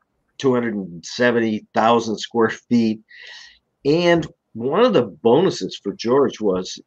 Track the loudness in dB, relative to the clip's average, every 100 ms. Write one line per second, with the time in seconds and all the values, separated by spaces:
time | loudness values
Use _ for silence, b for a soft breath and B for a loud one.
0 | _ _ _ -4 0 0 -2 -6 -8 -12
1 | -10 0 2 2 0 -4 -4 0 2 2
2 | 0 -8 -6 -2 -2 -2 -2 0 0 -4
3 | _ B B B B B _ _ 0 2
4 | 4 2 0 _ _ -8 -2 2 2 2
5 | 0 -2 2 4 2 -2 -8 -10 -10 -6
6 | 0 2 2 0 -2 -2 -4 -12